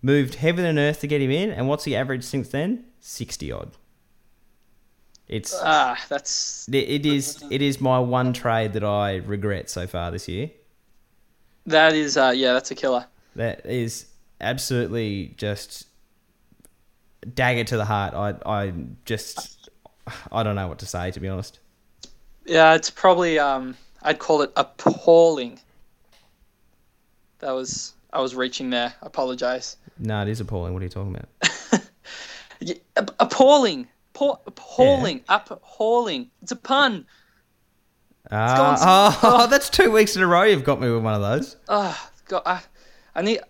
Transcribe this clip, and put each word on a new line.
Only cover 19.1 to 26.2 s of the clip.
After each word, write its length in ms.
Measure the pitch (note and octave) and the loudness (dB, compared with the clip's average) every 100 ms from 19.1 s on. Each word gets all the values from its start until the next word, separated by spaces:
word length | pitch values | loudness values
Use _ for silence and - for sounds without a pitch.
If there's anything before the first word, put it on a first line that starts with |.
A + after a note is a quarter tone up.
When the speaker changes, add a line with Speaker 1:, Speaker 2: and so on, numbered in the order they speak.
| A2 - - - - - _ - _ - - - | -8 -8 -14 -14 -18 -20 _ -20 _ -18 -16 -8
Speaker 1:
I 140 | A2 | -4
don't 120 | G#2+ G2 | -2 -2
know 120 | F#2 | -6
what 120 | - | -10
to 60 | - | -10
say, 240 | F2+ F2+ | -8 -8
to 80 | - | -8
be 80 | F#2+ | -8
honest. 300 | F#2+ G#2 _ _ _ _ _ - - - - - | -8 -10 _ _ _ _ _ -20 -20 -20 -20 -2
Speaker 2:
Yeah, 280 | E3 D#3+ D#3+ | 6 8 6
it's 140 | - | 2
probably, 500 | - F#3+ F3+ F3 D#3 | 2 4 6 4 2
um, 380 | C#3+ C3+ C3 B2+ - _ | 2 0 -4 -14 -20 _
I'd 180 | - D#3 | -4 -4
call 220 | - D#3 | 2 2
it 100 | C#3 - | 2 0
appalling. 1000 | C3+ _ - - - E3 E3 D3+ A#2+ - _ _ - _ _ _ | -4 _ -2 0 6 8 8 4 -6 -12 _ _ -20 _ _ _